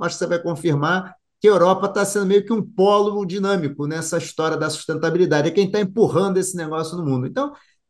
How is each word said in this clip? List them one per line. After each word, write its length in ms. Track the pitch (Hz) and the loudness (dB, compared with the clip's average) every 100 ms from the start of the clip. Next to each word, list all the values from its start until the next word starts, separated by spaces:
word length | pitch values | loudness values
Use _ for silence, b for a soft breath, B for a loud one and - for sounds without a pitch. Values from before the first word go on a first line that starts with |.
acho 140 | 170 - | -4 -4
que 60 | |
você 40 | 170 | -4
vai 140 | 170 | -2
confirmar, 720 | 170 160 170 143 151 185 190 - _ _ | -4 -4 -2 0 0 -2 -4 -14 _ _
que 60 | 208 | 4
a 40 | |
Europa 360 | 190 175 185 196 | 6 6 4 0
tá 160 | 202 | -2
sendo 220 | 196 208 190 | -2 0 2
meio 200 | 202 202 | 2 2
que 80 | |
um 80 | 226 | -2
polo 640 | - - 196 208 208 202 190 | -2 2 4 4 2 -2 -4
dinâmico 600 | 196 196 196 143 143 147 | -4 -2 0 -2 -4 -6
nessa 300 | 160 160 170 | -6 -4 -6
história 400 | 160 - 160 151 | -6 -4 -2 -2
da 120 | 151 | -4
sustentabilidade. 800 | 151 - 151 160 170 175 147 147 | -6 -6 -4 0 2 2 2 2
É 40 | |
quem 180 | 165 190 | 0 0
tá 100 | 208 | 0
empurrando 580 | 196 226 165 147 196 185 | -2 2 2 2 0 0
esse 200 | 180 180 | -2 -6
negócio 400 | 156 160 160 170 | -6 -6 -6 -6
no 80 | 156 | -2
mundo. 220 | 127 127 | -2 -2
Então, 260 | - 294 285 b b _ | -4 -6 -8 b b _